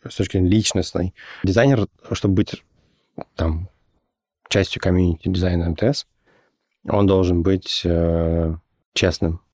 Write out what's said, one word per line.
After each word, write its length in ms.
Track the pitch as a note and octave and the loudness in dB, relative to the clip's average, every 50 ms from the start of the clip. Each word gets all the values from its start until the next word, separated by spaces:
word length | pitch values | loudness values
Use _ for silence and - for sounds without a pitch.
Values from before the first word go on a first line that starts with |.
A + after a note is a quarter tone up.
| _ - | _ -12
с 80 | - | -4
точки 200 | - G2 F#2 - | -4 -4 -2 0
зрения 140 | G2 F#2 F2+ | 0 2 4
личностной, 640 | G2 A2 G#2+ - - F#2+ F2 - - E2+ F2 F#2 - - - - - - - | 4 2 2 0 -2 -2 -4 -2 -4 -4 -4 -4 -6 -10 -18 -20 -12 -6 -4
дизайнер, 440 | F#2 F#2 A2+ B2 C#3 C#3 A2+ G2 - - _ _ - A#2 | 0 2 4 4 4 4 2 0 -2 -6 _ _ -8 -8
чтобы 220 | - - G#2 F#2+ | -4 0 0 2
быть, 300 | G2+ G#2+ - - - - _ _ _ _ _ _ _ _ _ _ - - - _ | 2 0 -2 -4 -12 -16 _ _ _ _ _ _ _ _ _ _ -16 -16 -16 _
там, 340 | - E2 E2 D#2+ E2 F#2 F#2+ - _ _ _ _ _ _ _ _ _ _ _ _ _ _ _ | -4 -2 -2 -2 -4 -6 -10 -16 _ _ _ _ _ _ _ _ _ _ _ _ _ _ _
частью 340 | - G#2 F#2+ - - - - | 0 0 0 0 -2 -4 -2
комьюнити 460 | F#2+ F2+ F2+ F#2 F2 E2+ - - G2+ | 0 2 2 2 2 0 -2 -4 -4
дизайна 360 | F#2+ F2+ F2+ F2+ F2 E2+ E2+ | -2 0 0 0 0 0 0
М 100 | E2+ E2 | -2 -2
Т 200 | - G#2 A#2+ C#3+ | 0 0 0 0
С, 120 | - - - _ _ _ _ _ _ _ _ _ _ _ _ _ _ _ - | -2 -6 -12 _ _ _ _ _ _ _ _ _ _ _ _ _ _ _ -4
он 180 | - G#2 G2+ | 0 2 2
должен 360 | F#2+ F#2+ F#2+ F#2 F2+ F2+ F2 E2 | 4 4 4 4 2 2 2 2
быть, 400 | F#2+ F#2+ F#2+ - - - - - | 2 0 0 -2 -4 -6 -4 -2
э, 720 | F2 E2+ E2+ E2+ E2+ E2 E2 E2 E2 E2 E2+ E2 D#2+ D#2+ E2 - _ _ _ _ _ _ | 0 0 2 2 0 0 0 0 0 0 0 -2 -2 -4 -6 -10 _ _ _ _ _ _
честным. 480 | - - F#2 E2+ - - E2+ E2 E2+ - _ _ _ | -2 0 0 0 0 -4 -4 -4 -6 -10 _ _ _